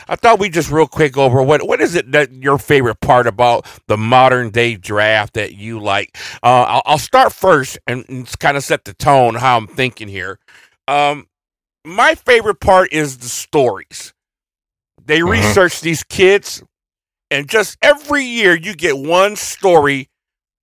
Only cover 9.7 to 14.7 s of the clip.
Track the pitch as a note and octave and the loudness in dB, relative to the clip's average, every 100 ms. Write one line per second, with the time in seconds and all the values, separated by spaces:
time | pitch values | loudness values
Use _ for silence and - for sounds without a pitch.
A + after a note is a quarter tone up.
9.7 | - B2+ - G#2 G2 F#2 - _ _ _ | -6 -6 -6 -16 -12 -14 -14 _ _ _
10.7 | _ - C#3+ D3 D3 F#2 _ _ _ _ | _ -4 -2 0 -4 -12 _ _ _ _
11.7 | _ D3+ F#3+ C#4+ E4 - A#3 G#3+ F3+ G3+ | _ -12 0 0 0 0 0 0 -4 2
12.7 | F#3 F#3 D#3 D3 B2+ A#2+ - - D#3 B2 | 2 2 -2 -6 -8 -12 -12 -4 0 0
13.7 | F#2+ - - - _ _ _ _ _ _ | -2 -14 -20 -20 _ _ _ _ _ _